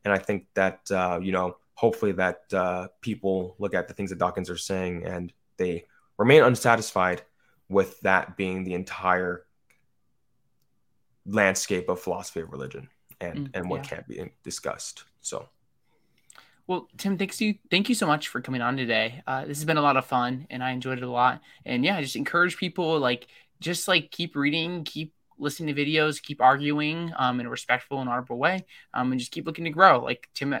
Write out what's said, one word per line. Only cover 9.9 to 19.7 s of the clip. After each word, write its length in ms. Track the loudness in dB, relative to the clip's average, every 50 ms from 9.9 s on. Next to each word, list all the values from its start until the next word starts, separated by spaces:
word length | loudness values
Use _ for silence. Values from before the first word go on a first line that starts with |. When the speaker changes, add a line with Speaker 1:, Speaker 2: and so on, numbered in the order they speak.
| _ _ _ _ _ _ _ _ _ _ _ _ _ _ _ _ _ _ _ _ _ _ _ _ _ _ -10
Speaker 1:
landscape 640 | -2 2 4 4 4 4 2 0 -2 -2 -2 0
of 120 | -2 -2 -2
philosophy 400 | -2 -6 -6 -6 -6 -8 -8 -10
of 100 | -10 -8
religion 380 | -10 -10 -10 -10 -12 -14 -16 -18 _ _ _ _ -16 -12
and, 160 | -10 -8 -8
Speaker 2:
Mm, 140 | -8 -10 -8 -8
Speaker 1:
and 160 | -8 -6 -4
what 140 | -6 -6 -6
Speaker 2:
yeah. 60 | -10
Speaker 1:
can't 180 | -12 -12 -12
be 240 | -14 -12 -12 -12 -12 _ _ -14
discussed. 600 | -12 -12 -8 -8 -8 -8 -8 -12 -14 -16 -18 -20 _ _ _
So. 260 | -12 -10 -10 -10 -10 -12 _ _ _ _ _ _ _ _ _ _ _ _ _ _ _ _ -20 -20 -20 _ _ _ _
Speaker 2:
Well, 200 | -4 -4 -4 -4 _ _
Tim, 200 | -6 -2 -2 0
thanks 240 | 0 -2 -4 -2 -2
you, 140 | -2 -2 -2 -2 _ 0
thank 200 | 2 2 2 2
you 60 | 0
so 120 | 0 2
much 200 | 2 2 0 0
for 120 | -6 -8 -8
coming 200 | -6 -4 -4 -2
on 160 | -2 -2 -2
today. 440 | -2 0 0 2 2 2 0 -4 -8 -6
Uh, 180 | -4 -4 -4 -4
this 120 | -6 -8
has 80 | -6 0
been 120 | 0